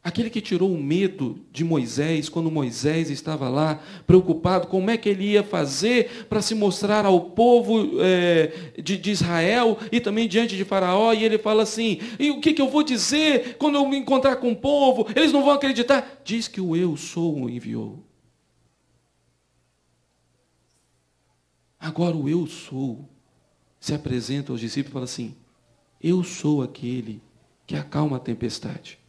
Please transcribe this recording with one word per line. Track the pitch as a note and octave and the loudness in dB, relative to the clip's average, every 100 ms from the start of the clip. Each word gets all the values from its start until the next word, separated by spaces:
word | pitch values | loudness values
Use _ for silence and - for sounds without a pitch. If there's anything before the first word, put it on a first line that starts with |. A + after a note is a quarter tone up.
| E3+ | -6
Aquele | E3+ A3+ | -4 -4
que | A3 | -4
tirou | G#3 F3+ F#3+ | -4 0 0
o | E3+ | 0
medo | C#3 E3+ F#3+ F#3+ C3 - - | 0 0 0 -2 -6 -6 -14
de | - | -6
Moisés, | E3 D#3 A#2+ A#2 D3+ E3 C#3+ | 0 0 0 -2 -2 -2 -2
quando | E3+ E3 | -4 -2
Moisés | D#3 C3 A#2 D3 D#3+ D#3+ | -2 -2 -2 0 0 -2
estava | C#3 - D#3 C3 | -6 -6 -4 -2
lá, | C3+ D#3 D3+ - - - | 0 0 -2 -8 -20 6
preocupado | F3+ F3 E3 F3+ F#3 F3+ | 6 6 0 2 0 0
como | F#3+ F#3+ | -2 0
é | A3+ | 0
que | G#3 | 0
ele | F#3+ G3+ | 0 2
ia | G#3 G3+ | 2 2
fazer | F3+ D3 C#3 G#3 B3 A#3+ - A3 | -2 -2 0 2 2 0 -6 -6
para | G#3+ | -4
se | - | -2
mostrar | A3 G#3 F3+ G3+ G#3+ G3+ | 0 0 0 0 2 4
ao | F3+ F3 | 4 2
povo, | - A#3+ A#3+ G3+ A3 G3+ C3 | 2 6 6 6 0 2 2
é, | F#3 F3+ F3 E3+ D#3 - D#3+ - | 4 4 4 4 4 -2 -14 -12
de, | D#3 F#3+ | -6 -4
de | F3 | -2
Israel | G3+ F3 E3+ E3 A#3 A#3 G#3 G#3+ | -2 0 2 2 2 2 0 -2
e | A#3+ | -2
também | A#3+ G#3+ A3+ | 0 0 0
diante | F#3+ A#3 F#3+ | 2 0 -2
de | F#3+ | -2
Faraó, | F#3+ F3+ F#3 A3+ | 0 2 4 4
e | A3 | 4
ele | A3 G#3+ | 2 2
fala | G#3+ G#3+ | 2 2
assim, | G#3+ A3 A3 F#3 A3 - | 2 0 -2 -2 -6 -2
"E | C#4+ | -2
o | C#4+ | 2
que | D#4 | 0
que | D#4 | 2
eu | C4+ | 2
vou | D4 | 2
dizer | D4+ A#3+ - D4 D#4 C4 B3 - | 0 0 0 2 2 2 0 -2
quando | D4 C#4+ | 0 2
eu | C#4 | 2
me | C#4 | 0
encontrar | B3 C4 C#4 B3+ | 0 2 2 0
com | B3+ | -2
o | A3+ | -2
povo? | C4+ C#4+ C4+ B3+ A3 A3 | 0 4 4 4 0 2
Eles | D#4 | 4
não | C#4+ | 4
vão | C#4 | 4
acreditar." | C#4+ C#4 A#3+ A#3+ C#4 C4+ - - | 4 2 0 2 2 2 -14 -6
Diz | A3+ A3 | -6 -6
que | - | -6
o | F#3 E3 | -2 0
eu | F3+ C#3+ | 0 -2
sou | - - E3 D3 | -8 -4 -2 -2
o | B2 | -6
enviou. | A#2+ A2+ A2+ A2 D#3 - _ _ _ _ _ _ _ _ _ _ _ _ _ _ _ _ _ _ _ _ _ _ _ _ _ _ _ _ _ _ _ _ _ _ _ _ _ | -8 -8 -8 -8 -12 -20 _ _ _ _ _ _ _ _ _ _ _ _ _ _ _ _ _ _ _ _ _ _ _ _ _ _ _ _ _ _ _ _ _ _ _ _ _
Agora | D#3+ D#3+ F3 | -10 -2 -2
o | D#3+ C#3 | 0 -2
eu | E3 D#3+ | -2 -4
sou | - - C3 C3+ A#2 D3 _ _ _ _ _ _ _ | -10 -12 -8 -6 -8 -16 _ _ _ _ _ _ _
se | - | -8
apresenta | D3 C#3 B2 A2 C#3 C#3 | -6 -4 -6 -4 -6 -6
aos | A#2+ | -8
discípulos | A2+ C3+ C#3 | -6 -6 -6
e | |
fala | C3+ B2 | -8 -10
assim, | - A#2 - _ _ _ _ _ _ | -10 -10 -12 _ _ _ _ _ _
"Eu | D#3+ F3+ E3 | -2 0 -2
sou | - D3+ D3 | -4 -2 0
aquele | B2 - A#2+ B2+ A2 G#2+ _ _ _ _ - | -2 -8 -8 -6 -8 -14 _ _ _ _ -10
que | D#3+ | -8
acalma | D3 D3 D3+ C3 | -6 -2 -2 -2
a | |
tempestade. | B2+ A2+ A#2 - - - - - | -6 -6 -6 -8 -12 -12 -16 -20